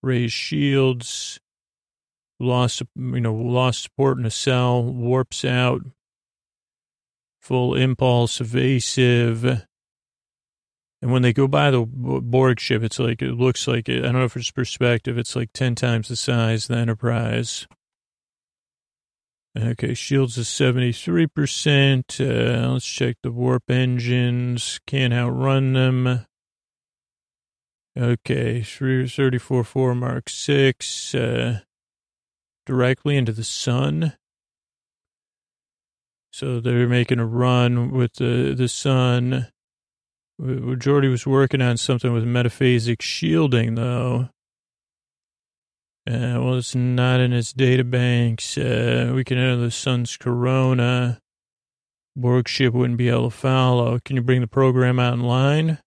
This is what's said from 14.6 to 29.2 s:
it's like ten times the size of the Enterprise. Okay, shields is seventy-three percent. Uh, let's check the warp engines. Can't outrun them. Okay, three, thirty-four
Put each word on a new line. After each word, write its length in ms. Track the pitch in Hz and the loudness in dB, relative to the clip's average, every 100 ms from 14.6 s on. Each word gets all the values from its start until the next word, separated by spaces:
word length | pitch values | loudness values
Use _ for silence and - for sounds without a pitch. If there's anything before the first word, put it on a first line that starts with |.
| 120 - 123 117 - 120 | -6 0 0 0 -2 -6
it's 160 | 113 | -4
like 160 | 127 117 | -6 -6
ten 220 | - 131 | -2 -2
times 340 | 120 123 113 107 | 0 0 0 -2
the 80 | 120 | -6
size 480 | - 120 113 113 | -2 0 2 0
of 100 | - | -2
the 60 | 120 | -2
Enterprise. 880 | 117 110 120 117 113 117 120 - - _ _ _ _ _ _ _ _ _ _ _ _ _ _ _ _ _ _ 117 | -2 -2 -2 -2 -2 -4 -4 -10 -14 _ _ _ _ _ _ _ _ _ _ _ _ _ _ _ _ _ _ -4
Okay, 380 | 113 117 120 | -4 -2 -4
shields 420 | 120 - 139 131 117 | -6 -2 0 0 -2
is 120 | 113 | -6
seventy-three 800 | - 131 123 123 117 - 175 160 | 0 0 2 0 -2 -2 0 0
percent. 880 | - 143 - 151 143 139 131 - - | 0 -4 -2 2 4 4 2 -2 -4
Uh, 500 | 135 120 120 120 123 | -2 0 0 0 0
let's 120 | 127 | -2
check 340 | - - 120 117 | -4 -4 -4 -4
the 80 | 127 | -8
warp 400 | 117 123 127 - | -2 0 -2 0
engines. 1080 | 127 127 123 120 123 123 123 123 120 - - | 0 0 -2 0 0 0 0 -2 -4 -6 -10
Can't 300 | - 139 127 | -4 -2 0
outrun 600 | 120 120 127 135 135 135 | 0 0 0 2 2 2
them. 520 | 131 127 127 127 123 - _ _ _ _ _ _ _ _ _ _ _ _ _ _ _ _ - | 2 2 2 0 -2 -6 _ _ _ _ _ _ _ _ _ _ _ _ _ _ _ _ -4
Okay, 680 | 120 117 - 127 120 120 | 0 0 -2 -2 -2 -4
three, 440 | 107 - 131 131 127 | -6 -4 -2 0 -2
thirty-four 560 | - | 0